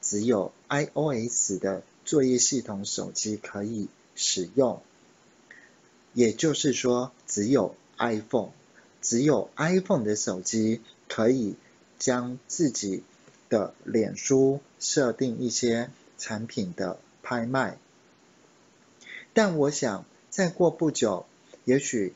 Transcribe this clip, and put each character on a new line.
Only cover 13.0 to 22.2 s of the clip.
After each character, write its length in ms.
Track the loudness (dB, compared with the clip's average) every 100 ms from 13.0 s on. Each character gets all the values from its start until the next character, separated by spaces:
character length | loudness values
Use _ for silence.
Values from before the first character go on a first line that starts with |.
| -8 _ -20 _ _
的 240 | 0 0 -6
脸 320 | -2 0 0 -4
书 440 | 2 4 4 2 -6 _
设 340 | -2 0 0
定 260 | 0 -2 -2
一 100 | -4
些 420 | 0 0 0 -2 -10 _ -14
产 280 | -10 -8 -6
品 280 | -6 -6 -4
的 220 | -6 -6 _ _
拍 240 | -6 -4 -2
卖。 320 | -2 -2 -6 _ _ _ _ _ _ _ _ _ _ _ _ -20 -18 -2
但 240 | 2 4 4
我 140 | 2
想 340 | 2 -2 -2 -8 _ _
再 220 | -2 -2
过 200 | 4 2
不 200 | 4 0
久， 340 | 2 0 0 -6 _ _ -8
也 140 | 0 2
许 360 | 2 -2 -4 -4